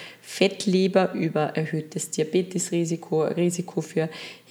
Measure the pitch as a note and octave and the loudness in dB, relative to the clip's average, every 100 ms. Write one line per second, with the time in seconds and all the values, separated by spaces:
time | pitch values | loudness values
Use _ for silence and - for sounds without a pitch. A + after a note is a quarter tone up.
0 | - - - - G3 - G3+ F#3 F#3+ F#3+ | -16 -18 -8 2 2 2 2 4 4 4
1 | F#3 - D#3+ D#3 D3+ - D#3 D#3 - F3+ | 2 2 0 2 0 0 -2 -2 -4 -8
2 | - - D#3 F3+ F3+ F3 - E3+ E3 E3 | -6 -2 2 2 0 -2 -2 0 0 -2
3 | - D#3 D3+ E3+ F3 F3 F3 - D#3 E3 | -2 0 2 2 2 0 -4 -4 -2 -2
4 | D#3+ - - - - | -2 -4 -14 -16 -2